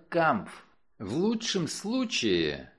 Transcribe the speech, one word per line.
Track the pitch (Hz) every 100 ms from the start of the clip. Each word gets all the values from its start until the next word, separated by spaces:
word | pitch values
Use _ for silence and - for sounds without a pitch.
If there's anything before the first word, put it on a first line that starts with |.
| -
Кампф. | 170 160 110 78 - - _ _ -
В | 98 139
лучшем | 214 226 - 190 156
случае | - 202 262 240 - 113 87 78 69 65